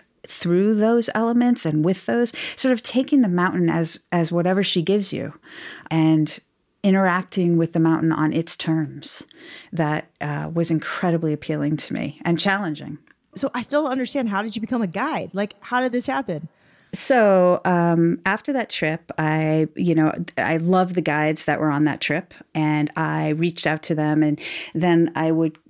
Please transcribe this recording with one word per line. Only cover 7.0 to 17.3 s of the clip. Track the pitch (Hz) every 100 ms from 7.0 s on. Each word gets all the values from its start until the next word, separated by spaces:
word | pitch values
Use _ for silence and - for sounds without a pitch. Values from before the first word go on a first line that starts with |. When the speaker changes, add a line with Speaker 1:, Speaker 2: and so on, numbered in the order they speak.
| 190 180 180 190 175 170
Speaker 1:
with | 165
the | 170
mountain | 165 165 160
on | - 156
its | 160 165 -
terms. | 165 160 143 135 - - - - - - -
That, | - 151 151 - -
uh, | 151 147 156
was | 165 165
incredibly | 156 - - 180 165 160
appealing | 147 - 151 147 151
to | -
me | - 127 - -
and | 165
challenging. | 202 196 180 147 143 151 _ _ _ 196
Speaker 2:
So | 269
I | 247
still | 220 294
don't | 302
understand. | 262 247 277 233
How | 196
did | 220 208
you |
become | 220 247
a | 196
guide? | 185 294 220 -
Like, | 190 208 -
how | - 247
did | 254
this | 247 254
happen? | 262 233 156 160 _ _ _ _
Speaker 1:
So, | - - 254 208